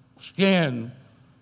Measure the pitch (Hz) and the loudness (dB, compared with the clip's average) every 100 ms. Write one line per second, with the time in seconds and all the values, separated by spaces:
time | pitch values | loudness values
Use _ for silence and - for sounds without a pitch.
0 | _ _ - - 190 185 151 123 117 - | _ _ -12 0 2 2 0 -4 -10 -14
1 | - _ _ _ | -20 _ _ _